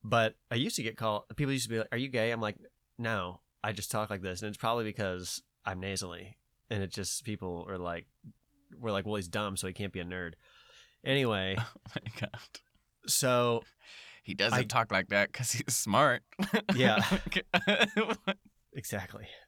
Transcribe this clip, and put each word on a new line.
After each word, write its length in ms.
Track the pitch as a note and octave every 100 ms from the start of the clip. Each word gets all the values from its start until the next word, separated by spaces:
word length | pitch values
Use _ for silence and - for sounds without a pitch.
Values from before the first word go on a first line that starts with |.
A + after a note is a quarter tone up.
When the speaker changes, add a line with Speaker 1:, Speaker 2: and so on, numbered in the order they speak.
Speaker 1:
But 320 | A2 A#2 A2 - _
I 40 |
used 220 | A#2+ F3+ -
to 60 |
get 140 | A2+ G#2+
called, 280 | A2 G#2 - -
people 160 | C#3+
used 120 | C3+
to 60 | A#2
be 80 | A2+
like, 100 | A2
"Are 80 | A#2
you 100 | C3+
gay?" 220 | B2 A2+
I'm 100 | A#2
like, 160 | G#2+ G2+ - _ _ -
"No, 440 | A#2 G#2+ F2+ F2+ _ _
I 80 | G#2+
just 180 | G2+ -
talk 180 | A2 F#2
like 140 | G2+
this." 180 | F#2+ F2+
And 60 | G#2+
it's 80 | G#2
probably 260 | A2+ A#2
because 580 | A2 G#2 G2 F2+ F2+ - _ _ -
I'm 140 | F#2
nasally. 560 | F#2+ F#2+ F#2+ E2+ F#2+ - _ _ _
And 120 | G#2+
it 80 | F#2+
just, 340 | G#2 F#2+ -
people 420 | - G#2+ F#2 F2 F2+
are 100 | F#2+
like, 280 | F2 E2+ - _ A2 - _ _ _ -
we're 120 | A#2
like, 120 | G2+ G2
"Well, 100 | G#2
he's 120 | F2
dumb, 280 | G2+ G#2 F#2+
so 100 | F#2+
he 60 |
can't 200 | F2+ G2+
be 80 | F#2
a 40 |
nerd." 300 | F2 F2+ F2 D#2+ _ - - - - _
Anyway. 520 | - C#3 B2 G#2 F#2+ G2
Speaker 2:
<laughs> 60 | A2+ - -
Oh 20 |
my 160 | - - -
God. 400 | - - - - _ _ _ _ -
Speaker 1:
So 560 | - C3 B2 A#2+ A#2 - _ - - - -
Speaker 2:
He 100 | -
doesn't 240 | - G#2 B2+
Speaker 1:
I 60 |
Speaker 2:
talk 260 | B2 B2 A2+
like 180 | G2 F#2
that 240 | G2+ G2+
'cause 200 | - B2
he's 220 | - - A#2+
smart. 460 | - G#2 C#3+ B2 _ -
<laughs> 360 | G3+ G#3+ G#3
Speaker 1:
Yeah. 280 | C3 B2+ A2 - F#3+ - F#3 - F3+ -
Speaker 2:
<laughs> 320 | G3+ G#3 G#3+ G#3+ - - F#3+ - _ _
Speaker 1:
Exactly. 540 | - - G2+ F#2 G#2+ G#2 -